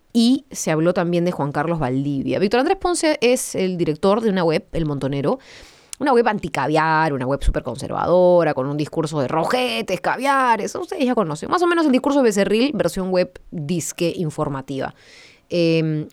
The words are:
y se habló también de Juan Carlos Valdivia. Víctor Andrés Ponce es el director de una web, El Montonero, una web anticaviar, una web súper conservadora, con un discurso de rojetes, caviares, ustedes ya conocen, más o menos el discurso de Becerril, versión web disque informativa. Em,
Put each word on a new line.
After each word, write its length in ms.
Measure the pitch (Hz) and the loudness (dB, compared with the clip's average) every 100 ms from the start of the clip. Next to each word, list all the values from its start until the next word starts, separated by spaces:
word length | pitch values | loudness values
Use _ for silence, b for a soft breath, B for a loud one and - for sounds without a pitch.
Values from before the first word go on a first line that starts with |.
| _ | _
y 360 | 233 233 277 - | 2 4 2 -2
se 200 | - - | -8 -2
habló 240 | 156 170 | 2 2
también 320 | 180 175 175 175 | 2 0 0 0
de 60 | |
Juan 200 | 175 147 | -2 -4
Carlos 260 | 147 156 165 | -2 -2 -2
Valdivia. 600 | 127 131 139 139 131 127 | -2 -2 -2 -2 -2 0
Víctor 220 | 202 240 | 0 2
Andrés 180 | 294 381 | 0 0
Ponce 380 | 359 339 311 302 | -2 0 0 2
es 340 | 233 254 - | 2 0 -2
el 220 | - 185 175 | -4 -4 -2
director 460 | 165 151 196 214 | -2 0 2 2
de 80 | 226 | 2
una 120 | 190 | 0
web, 240 | 170 156 - | 2 0 -2
El 140 | - 156 | -4 -4
Montonero, 520 | 139 135 139 143 262 B B B B B - | -4 -4 -2 -2 -4 B B B B B -4
una 120 | 285 | 2
web 140 | 240 233 | 2 2
anticaviar, 880 | 208 170 - 131 156 160 156 160 | 0 -4 -4 0 2 2 2 2
una 140 | 135 127 | 0 -2
web 180 | 139 | 0
súper 180 | - 156 | 0 0
conservadora, 920 | 131 117 131 95 - 180 180 175 156 | -4 -8 -6 -2 2 4 6 6 4
con 120 | 139 135 | 0 -2
un 100 | 147 | -4
discurso 420 | 147 - 156 151 | -4 -4 -4 -2
de 80 | 127 | -2
rojetes, 720 | 156 - 254 247 226 220 180 | 0 0 -2 -2 -4 -4 -4
caviares, 760 | 175 156 269 277 254 226 208 | -2 -2 0 2 2 0 -2
ustedes 300 | - 349 381 | -8 -8 -2
ya 100 | 247 | 0
conocen, 360 | 233 165 151 - | 0 -2 -4 -2
más 120 | 349 | 0
o 40 | 349 | 2
menos 180 | 339 311 | 2 2
el 60 | |
discurso 280 | 254 285 277 | 2 2 2
de 40 | |
Becerril, 480 | 240 202 185 214 277 | 2 2 2 2 2
versión 360 | 202 170 190 185 | 0 -2 -2 -2
web 280 | 185 180 - - | 0 -2 -6 -14
disque 640 | 170 143 175 - - 170 185 | -8 -4 -4 -4 -4 -4 -2
informativa. 760 | 156 - 147 139 131 135 131 B B B B B _ | -4 -4 -4 -6 -8 -8 -8 B B B B B _
Em, 580 | 175 165 165 160 151 - | 0 2 2 0 -2 -4